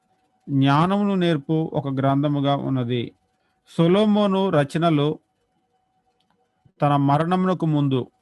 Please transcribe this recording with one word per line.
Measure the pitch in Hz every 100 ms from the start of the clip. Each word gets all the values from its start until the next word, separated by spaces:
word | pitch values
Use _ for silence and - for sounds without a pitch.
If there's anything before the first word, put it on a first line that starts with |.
| _ _ _ _ -
జ్ఞానమును | 139 139 147 175 202 202
నేర్పు | 190 170 151 139 160 160
ఒక | 143 135
గ్రంథముగా | 135 135 135 147 143 139 139
ఉన్నది. | 131 131 120 123 - - _ _ _ _ _ -
సొలొమోను | 170 196 214 208 202 190 190
రచనలు | 156 143 160 170 147 147 160 _ _ _ _ _ _ _ _ _ _ _ _ _ _ _ -
తన | 147 143
మరణమునకు | 139 147 165 185 185 185 165
ముందు | 147 143 131 - _